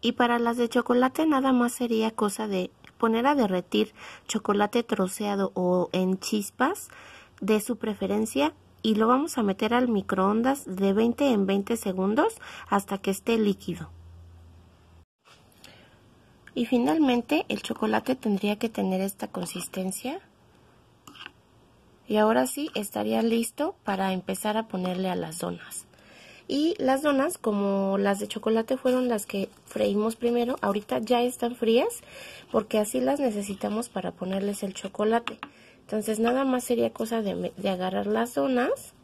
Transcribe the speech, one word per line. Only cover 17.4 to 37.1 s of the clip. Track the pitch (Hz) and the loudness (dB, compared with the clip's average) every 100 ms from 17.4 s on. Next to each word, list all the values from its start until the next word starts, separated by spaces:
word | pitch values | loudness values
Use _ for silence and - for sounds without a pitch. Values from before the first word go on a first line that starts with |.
| - | -2
el | 208 | -6
chocolate | - 226 214 214 208 | -6 -4 0 0 0
tendría | 254 220 196 208 208 | -2 0 0 0 -2
que | 233 | -4
tener | 220 190 185 | -2 -2 0
esta | 196 - 208 | -2 -6 -10
consistencia. | - 175 185 - - 185 190 247 339 - _ _ _ - _ _ _ - - - _ _ _ _ _ _ _ - | -8 -8 -8 -10 -6 -6 -6 -8 -10 -12 _ _ _ -20 _ _ _ -20 -20 -20 _ _ _ _ _ _ _ -4
Y | 214 | 2
ahora | 214 233 254 | 4 4 0
sí | 285 302 - | -4 -6 -6
estaría | 202 214 214 226 | -6 -4 -2 0
listo | 226 233 233 - 302 - | 2 0 -2 -2 -4 -4
para | - 196 190 | -4 -2 0
empezar | 185 180 190 214 214 | -2 -4 -4 -2 -2
a | 220 | -2
ponerle | 185 185 180 190 | -4 -4 -2 -2
a | 180 | -4
las | 160 160 | -6 -6
donas. | 180 175 - - - - - - - - - | -8 -8 -12 -16 -16 -20 -20 -20 -20 -20 -4
Y | 277 320 - | 0 0 0
las | 262 269 | 0 2
donas, | 302 277 277 - | 2 2 0 -2
como | - 208 202 196 196 196 | -2 0 0 0 0 2
las | 196 202 | 2 0
de | 208 | -4
chocolate, | 220 220 220 226 262 | -4 0 0 0 -2
fueron | 254 254 254 | 0 0 0
las | 220 - | -2 -4
que | 202 190 - - | -6 -6 -10 -12
freímos | 214 208 202 214 226 | -2 0 2 0 0
primero, | 240 240 240 269 | 0 0 0 0
ahorita | 202 202 202 247 | -2 -2 -2 -4
ya | 220 240 | 2 2
están | 247 254 240 | 2 0 -4
frías | 247 220 226 392 - - - - - - | -2 4 4 2 -4 -16 -18 -18 -18 -2
porque | - - 220 | -2 0 0
así | 208 254 | 0 0
las | 254 285 | 0 0
necesitamos | 269 208 202 196 208 214 240 | 0 -2 -6 -6 -4 -4 -4
para | - 180 | -6 -8
ponerles | 170 185 196 202 202 | -8 -4 -2 -2 -4
el | 196 | -8
chocolate. | - 196 - 214 233 233 - - - - - | -8 -12 -2 2 2 -2 -12 -16 -18 -20 -20
Entonces | - 214 208 214 | -6 -4 -2 0
nada | 226 254 269 | 2 2 2
más | 254 | 0
sería | - 233 233 | 0 0 0
cosa | 226 226 | -2 -4